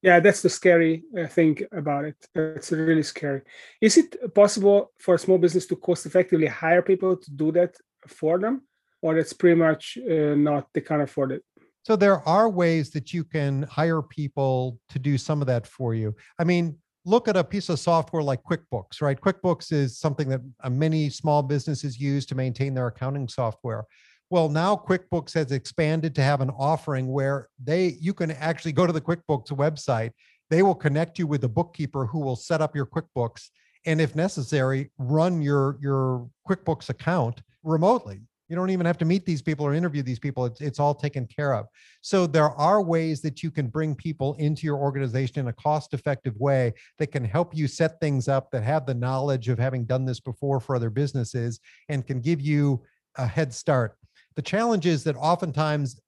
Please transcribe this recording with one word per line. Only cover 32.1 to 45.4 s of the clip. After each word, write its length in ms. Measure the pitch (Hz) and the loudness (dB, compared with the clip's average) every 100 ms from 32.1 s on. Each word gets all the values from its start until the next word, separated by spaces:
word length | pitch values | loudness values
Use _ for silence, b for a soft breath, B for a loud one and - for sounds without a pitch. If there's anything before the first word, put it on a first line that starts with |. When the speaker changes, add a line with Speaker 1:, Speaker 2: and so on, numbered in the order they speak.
| 156 | -4
Speaker 2:
will 160 | 139 120 | -4 -6
set 240 | - 160 | -2 -2
up 160 | 151 147 | 0 -2
your 100 | 131 | -4
QuickBooks, 640 | 165 - - 117 - - _ _ _ - | -6 -6 -4 -4 -6 -20 _ _ _ -2
and 120 | 156 | 0
if 160 | 156 | 0
necessary, 760 | 151 185 - 123 147 131 135 143 - | 0 -2 -4 -2 0 0 -2 -6 -8
run 420 | 127 156 175 170 | -2 2 2 0
your, 380 | 143 143 135 131 | 0 2 0 -2
your 480 | 143 135 131 127 120 _ - | -2 0 0 -2 -8 _ -6
QuickBooks 440 | 190 - 156 - | -4 -2 -4 -6
account 520 | 123 - 175 120 120 - _ | -6 -2 0 -2 -6 -16 _
remotely. 560 | 156 160 180 247 - 98 113 _ _ | -2 2 4 2 -2 -16 -18 _ _
You 60 | 170 | -4
don't 140 | 185 | -2
even 140 | 185 | 0
have 140 | 170 175 | 0 0
to 60 | |
meet 200 | 165 190 | 0 0
these 160 | 185 156 | 0 -4
people 240 | 143 147 | -2 -2
or 80 | 147 | -2
interview 300 | 147 175 147 | 0 -2 -4
these 160 | 127 120 | -6 -6
people. 260 | 143 127 | -6 -4
It's, 160 | 123 113 | -4 -4
it's 200 | 147 - | -8 0
all 140 | 147 | 0
taken 300 | 147 147 143 117 | 0 -4 -6 -8
care 280 | - 143 | -4 -2
of. 120 | 120 107 b b b | -2 -4 b b b
So 240 | - 196 175 | -2 0 2
there 240 | 156 151 | 4 2
are 320 | 143 151 208 | 2 2 4
ways 400 | 175 165 160 151 | 2 0 0 -4
that 200 | 156 - | -6 -6
you 80 | 165 | -6
can 180 | 147 127 | -4 -4
bring 260 | 151 156 | -4 -4
people 400 | 135 165 151 135 | -4 -8 -4 -4
into 320 | 151 151 151 156 | -2 -2 -2 -4
your 100 | 143 | -2
organization 600 | 143 139 135 120 131 | -2 -2 -4 -2 -4
in 100 | - | -4